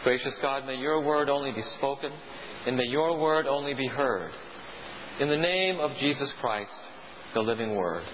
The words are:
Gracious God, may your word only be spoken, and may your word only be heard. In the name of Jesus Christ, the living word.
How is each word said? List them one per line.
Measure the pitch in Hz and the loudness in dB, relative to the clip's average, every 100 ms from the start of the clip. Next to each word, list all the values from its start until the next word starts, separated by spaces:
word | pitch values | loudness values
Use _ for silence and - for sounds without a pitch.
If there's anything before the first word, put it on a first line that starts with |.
Gracious | 131 123 139 - | 4 2 0 -2
God, | 143 139 131 | 0 0 -4
may | |
your | 131 139 156 | -4 2 2
word | 147 147 143 | 4 4 4
only | 143 139 | 2 0
be | 110 110 - | -4 -6 -2
spoken, | 135 143 147 151 - - - - 123 | -2 -2 -6 -8 -14 -14 -12 -4 0
and | 127 | 0
may | |
your | 123 139 160 165 | 2 2 2 4
word | 156 156 143 | 4 4 4
only | 143 143 | 0 0
be | 135 131 | -2 -2
heard. | 127 135 98 82 - - - - - - - - - | 2 2 2 -2 -10 -14 -14 -14 -12 -12 -12 -12 0
In | 147 | 2
the | 147 | 4
name | 170 185 190 180 | 4 4 2 2
of | 151 127 | 0 2
Jesus | 143 143 139 - | 0 2 -2 -2
Christ, | 123 107 104 - - - - - - | 0 0 -4 -12 -16 -16 -16 -16 -2
the | 117 | 0
living | 110 113 110 | 2 0 0
word. | 104 87 82 82 | 0 0 -2 -6